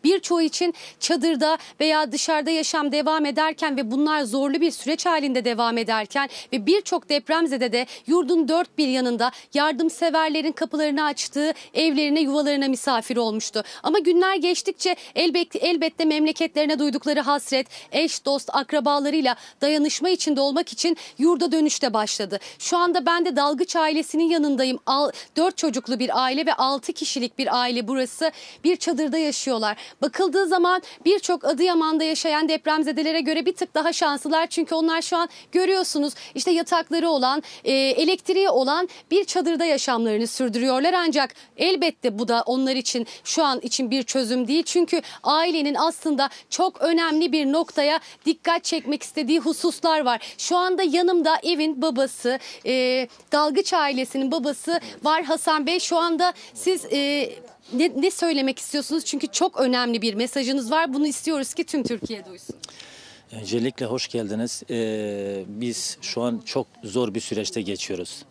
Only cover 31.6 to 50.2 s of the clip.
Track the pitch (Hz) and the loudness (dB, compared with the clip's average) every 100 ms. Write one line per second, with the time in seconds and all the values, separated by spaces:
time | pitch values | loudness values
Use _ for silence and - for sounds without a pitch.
31.6 | 359 339 320 311 320 311 330 302 311 311 | 2 4 2 0 0 0 0 0 2 0
32.6 | - 311 302 302 311 320 311 320 330 359 | 0 0 0 0 0 0 0 0 0 -2
33.6 | 359 302 320 339 311 285 302 320 330 - | -2 0 0 0 0 0 0 0 0 -2
34.6 | 311 320 320 330 330 339 339 - - 359 | -2 0 2 0 0 0 -2 -6 -2 0
35.6 | 370 381 359 302 285 - - 269 359 339 | 2 2 0 0 -2 -4 -12 -4 0 2
36.6 | 339 339 330 330 339 294 254 294 - - | 2 0 2 0 2 2 2 0 -4 -6
37.6 | - 269 269 254 311 370 - 381 392 262 | 0 2 2 2 2 2 0 2 4 4
38.6 | 262 311 359 - - 359 392 359 339 330 | 2 0 -2 -6 0 0 2 0 0 0
39.6 | 339 277 - 233 226 214 233 - 254 226 | 2 2 0 0 2 0 -2 -2 -2 0
40.6 | 262 254 320 359 339 302 262 - - - | 0 2 2 2 2 2 0 -4 -20 -2
41.6 | 349 370 330 - 247 208 233 233 233 254 | 0 2 0 0 -4 -2 0 0 0 0
42.6 | 262 262 240 247 220 - - - 294 254 | 0 0 -2 -4 -6 -10 -4 0 2 0
43.6 | 240 - 247 269 240 269 233 254 240 302 | -2 -4 0 -2 0 -2 0 -2 0 0
44.6 | 320 349 339 339 - - - 302 349 330 | 2 0 2 0 -2 -6 0 2 2 0
45.6 | 285 269 320 330 320 277 277 - - - | 0 0 0 0 -2 0 0 -4 -10 0
46.6 | 370 - 302 330 330 311 339 311 277 302 | 0 2 2 2 2 2 2 2 2 0
47.6 | 330 - 285 311 - - 294 - - 339 | 0 0 2 0 -4 -4 -2 0 0 0
48.6 | - 320 240 294 - - 254 320 277 - | 0 -4 -2 -6 -4 -6 0 2 2 0
49.6 | 339 - 330 311 254 233 | -2 0 0 2 2 -2